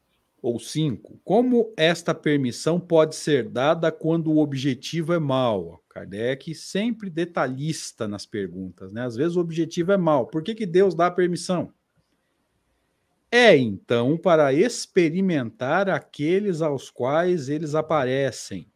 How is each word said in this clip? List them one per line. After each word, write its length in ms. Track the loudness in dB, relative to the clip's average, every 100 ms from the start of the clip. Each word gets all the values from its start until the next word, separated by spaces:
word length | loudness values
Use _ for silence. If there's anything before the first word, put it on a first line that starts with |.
| _ _ _ _
ou 180 | -4 -4
cinco, 600 | -4 -2 -2 -4 -12 -18
como 500 | 0 2 4 2 0 2
esta 360 | 2 2 -2
permissão 640 | -2 0 0 0 -2 -2 -2
pode 360 | 2 4 4 0
ser 320 | 0 0 0
dada 440 | 0 0 2 0
quando 400 | -2 -2 -2 2
o 80 | 2
objetivo 760 | 2 -2 -4 -4 -6 -6 -2
é 60 | -2
mau? 640 | 0 0 2 0 -4 -14 _
Kardec 640 | -16 -12 -6 -4 -4 -8 -14
sempre 540 | -6 -4 -2 -4 -8
detalhista 960 | -6 -4 -2 -2 -2 -6 -6 -10 -8 -8
nas 180 | -8 -8
perguntas, 680 | -8 -8 -8 -12 -14 -14
né? 120 | -8
Às 120 | -8 -2
vezes 200 | -2 -2
o 60 |
objetivo 500 | -4 -4 -4 -4 0
é 60 | 2
mau. 300 | 2 0 0
Por 160 | -6
que 100 | -6 -6
que 100 | 0
Deus 280 | 2 2
dá 140 | 2 0
a 40 |
permissão? 600 | 2 -2 -2 -4 -4 -4 _ _ _ _ _ _ _ _ _ _ _ _ _ _ _ 0
É, 240 | 6 8 8
então, 600 | 6 -4 0 2 2 2
para 360 | 4 4 6
experimentar 1400 | 4 2 0 -2 0 2 2 0 0 -2 -6 -2 0 0
aqueles 720 | -2 -6 -6 0 0 0 -2
aos 280 | -2 -2 -8
quais 580 | -6 0 0 2 -2 -2
eles 280 | -6 -2 -4
aparecem. 960 | 0 0 0 0 -2 -4 -12 -12 -14